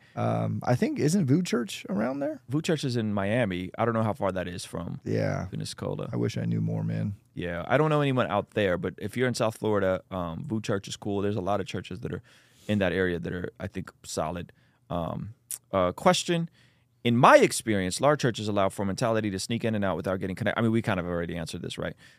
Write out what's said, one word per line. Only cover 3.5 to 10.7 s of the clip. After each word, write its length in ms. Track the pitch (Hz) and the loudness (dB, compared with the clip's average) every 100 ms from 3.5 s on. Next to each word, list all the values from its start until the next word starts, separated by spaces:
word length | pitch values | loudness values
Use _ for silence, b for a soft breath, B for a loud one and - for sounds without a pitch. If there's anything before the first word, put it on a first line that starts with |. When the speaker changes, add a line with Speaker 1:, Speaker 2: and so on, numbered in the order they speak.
| 90 92 - | 0 -4 0
Speaker 2:
I 80 | 113 | 0
don't 100 | 113 | 2
know 80 | |
how 100 | 110 | 2
far 180 | - 98 | 2 0
that 160 | 95 90 | 0 -4
is 180 | 87 - | -6 -8
from 340 | 85 87 90 | -8 -8 -8
Speaker 1:
Yeah. 440 | - 110 104 - 90 | -2 0 0 -2 -4
Speaker 2:
Pensacola. 600 | - 104 - 98 95 - | -6 -8 -6 -6 -6 -4
Speaker 1:
I 40 | 120 | -2
wish 200 | 117 117 | -2 -2
I 80 | 113 | -2
knew 160 | - | -2
more, 220 | 107 110 | -2 -2
man. 320 | 110 107 107 101 _ | -2 -2 -4 -6 _
Speaker 2:
Yeah, 300 | - 85 87 - | -8 -6 -4 0
I 100 | 131 | 2
don't 120 | 156 | 4
know 120 | 151 | 4
anyone 260 | 143 127 95 | 2 2 2
out 240 | 101 92 | 0 0
there, 260 | - 98 87 | 2 2 2
but 160 | 87 - | -2 -6
if 180 | 101 120 | -6 0
you're 100 | 127 | 0
in 60 | |
South 240 | 120 113 - | 2 0 0
Florida, 460 | 107 104 95 92 - | 0 2 2 0 -2
um, 340 | 92 85 85 - | -6 -6 -6 -4
Vue 140 | 113 | -4
Church 260 | 107 | -2